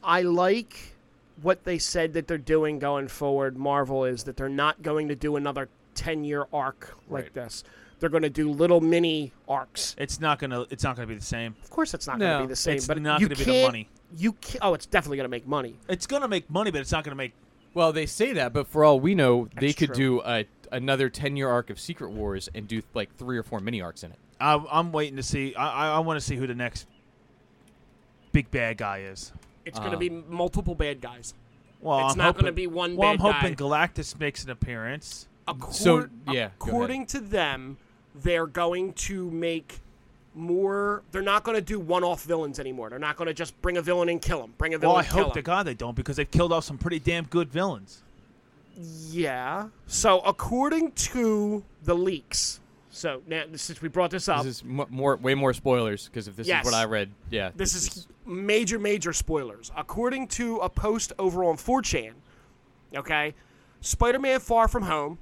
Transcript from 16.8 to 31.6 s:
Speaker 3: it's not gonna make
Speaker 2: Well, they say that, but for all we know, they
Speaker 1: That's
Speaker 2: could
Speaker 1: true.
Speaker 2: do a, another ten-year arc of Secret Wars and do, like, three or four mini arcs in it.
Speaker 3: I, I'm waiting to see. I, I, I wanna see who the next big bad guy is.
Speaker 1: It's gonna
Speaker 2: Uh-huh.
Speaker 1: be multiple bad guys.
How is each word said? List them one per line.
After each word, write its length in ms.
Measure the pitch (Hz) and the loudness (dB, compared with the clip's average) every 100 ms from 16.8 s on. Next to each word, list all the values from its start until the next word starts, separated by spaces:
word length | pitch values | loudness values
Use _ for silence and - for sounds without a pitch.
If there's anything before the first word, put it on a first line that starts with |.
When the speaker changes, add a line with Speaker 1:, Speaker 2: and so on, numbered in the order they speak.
Speaker 3:
it's 120 | 131 | -2
not 100 | 165 | -4
gonna 140 | 147 139 | -4 -8
make 160 | 131 - _ _ _ | -10 -10 _ _ _
Speaker 2:
Well, 180 | 175 165 | 2 4
they 140 | 156 156 | 4 -2
say 260 | - 240 | 0 0
that, 180 | 214 123 | 2 0
but 160 | 123 139 | 0 -2
for 160 | 156 | 6
all 160 | 151 139 | 8 8
we 160 | 147 196 | 6 6
know, 320 | 135 123 113 117 | 6 6 4 -2
they 80 | 139 | 0
Speaker 1:
That's 100 | 147 | 2
Speaker 2:
could 140 | 151 | 0
Speaker 1:
true. 260 | 127 135 123 | 2 2 2
Speaker 2:
do 20 | |
a, 240 | - 117 107 _ - | 0 -2 -2 _ -10
another 380 | 127 131 135 135 | -6 0 2 2
ten-year 400 | 127 143 139 135 | 0 -4 0 2
arc 220 | 120 120 | 2 0
of 100 | 101 | -10
Secret 300 | - 170 101 | -10 -10 -8
Wars 380 | 107 104 95 - | -6 -4 -4 -6
and 140 | 110 104 | -12 -6
do, 140 | 110 - | -6 -6
like, 180 | - 101 - | -6 -8 -8
three 200 | 123 123 | -6 -6
or 60 | |
four 160 | 110 113 | -4 -6
mini 220 | 98 120 | -4 -6
arcs 240 | 87 - | -6 -12
in 80 | 85 | -16
it. 60 | 85 _ _ | -18 _ _
Speaker 3:
I, 240 | 139 151 151 | 2 2 2
I'm 220 | 151 170 | 0 0
waiting 240 | 156 151 135 | 0 -2 -4
to 60 | |
see. 320 | 123 143 135 120 | -4 -2 -4 -2
I, 120 | 147 | -4
I, 280 | 127 156 156 | 0 0 0
I 20 | |
wanna 220 | 160 156 | 0 -2
see 160 | 127 139 | -4 -4
who 100 | 131 | -4
the 80 | |
next 320 | 123 123 - - _ _ _ _ _ _ _ _ _ _ _ _ _ _ | -4 -6 -8 -16 _ _ _ _ _ _ _ _ _ _ _ _ _ _
big 160 | 147 135 | -6 -4
bad 240 | 131 117 113 | -6 -6 -6
guy 220 | 104 98 | -8 -8
is. 320 | 98 95 - - - _ | -12 -16 -18 -20 -20 _
Speaker 1:
It's 140 | - 113 | -14 -10
gonna 120 | 104 | -6
Speaker 2:
Uh-huh. 80 | 101 | -4
Speaker 1:
be 100 | 180 | -4
multiple 640 | 170 156 170 175 - 170 165 | -6 -12 -4 -2 -2 -2 -4
bad 240 | 151 139 | -4 -6
guys. 340 | 123 123 117 - - _ | -12 -16 -18 -18 -20 _